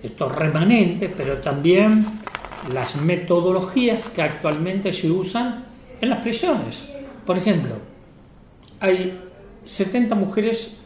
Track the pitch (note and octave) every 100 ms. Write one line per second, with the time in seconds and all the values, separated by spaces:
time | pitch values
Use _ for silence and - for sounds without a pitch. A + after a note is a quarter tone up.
0 | - - D3+ - D#3 D3+ F3+ A#3+ F3+ F3
1 | F#3+ - C3+ C3+ D#3 C#3+ D#3+ F#3 G#3+ G#3+
2 | G#3+ G#3+ - - - - D#3+ B2+ A#2 C#3+
3 | D#3 F3+ F3 F3 F3 F#3 F#3 C4 B3 G#3+
4 | - - D3+ D3+ D#3+ D3+ E3+ G3 G3 -
5 | D#3+ F3+ F3 A#3 B3+ A3+ - - - -
6 | A#3 A3 A#3 A3 F4+ B3+ A#2 - - -
7 | - - - F#3 G#3 E3+ B2+ A2 - -
8 | - - - - - - - - F#3+ F#3
9 | F#3 - - - - - - - F#3+ B3
10 | A3 G#3+ F#3 A3 G#3+ A3+ - -